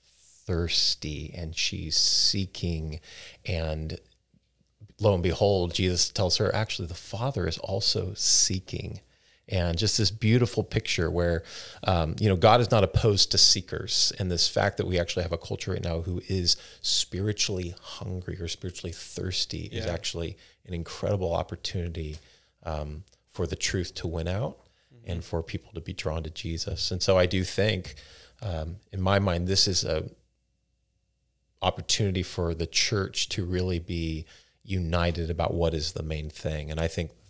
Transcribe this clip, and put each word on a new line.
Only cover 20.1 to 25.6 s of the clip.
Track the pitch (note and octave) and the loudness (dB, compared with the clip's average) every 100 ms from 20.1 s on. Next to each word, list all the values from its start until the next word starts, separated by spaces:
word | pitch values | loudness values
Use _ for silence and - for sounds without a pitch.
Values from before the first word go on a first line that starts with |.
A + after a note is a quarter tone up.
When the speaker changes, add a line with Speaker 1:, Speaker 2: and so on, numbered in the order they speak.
| E2+ E2 - - _ | -6 -6 -8 -18 _
Speaker 1:
an | - | -10
incredible | E2+ D#2+ - G2 G2+ F2 | -8 -8 -4 -2 0 0
opportunity, | E2+ - F2 - F#2 E2+ E2 D2+ D2+ - _ _ _ | -2 -4 -8 -6 -4 -4 -6 -8 -10 -14 _ _ _
um, | E2 D#2 D2 D2+ - _ _ | -6 -6 -6 -10 -14 _ _
for | - D#2+ | -4 -4
the | D#2+ | -2
truth | - G2 F2 - | -2 0 -2 -6
to | E2+ | -6
win | E2 E2+ | -4 -2
out | G2 D3 - _ _ _ | -2 -4 -8 _ _ _
Speaker 2:
Mm-hmm. | A#2+ G#2 | -14 -8
Speaker 1:
and | E2 | -8
for | - E2 | -4 -6
people | - - | -4 -8